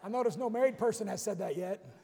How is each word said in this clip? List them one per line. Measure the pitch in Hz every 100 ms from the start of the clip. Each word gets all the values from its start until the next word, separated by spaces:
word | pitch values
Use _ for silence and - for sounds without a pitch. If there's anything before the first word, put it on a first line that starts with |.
I | 196
notice | 247 240 170
no | 247
married | 226 262 -
person | 240 226 208
has | 190
said | - 185
that | 180 151
yet. | 180 202 - -